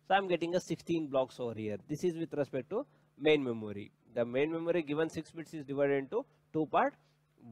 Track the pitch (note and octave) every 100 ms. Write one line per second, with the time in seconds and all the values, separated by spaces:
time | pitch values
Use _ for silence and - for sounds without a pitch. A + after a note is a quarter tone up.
0 | - F#3+ G3 F3 E3+ F3 - E3 - E3+
1 | D3+ C3 C3 - A#2+ A2 G#2+ G#2 - D3+
2 | F3+ E3 D#3+ D3 C#3 C3+ B2 G#3 C4+ _
3 | _ - D3 D3+ C3 A#2 G#2+ G2+ G#2 _
4 | _ A#2+ A#2 B2 D3+ E3 E3 E3+ D3 D3
5 | D#3+ E3 D#3 E3 D3+ D#3+ C#3 C#3 C#3+ C#3
6 | C3+ C#3 - _ _ D#3 D3 E3+ C4 -
7 | _ _ _ _ A#2+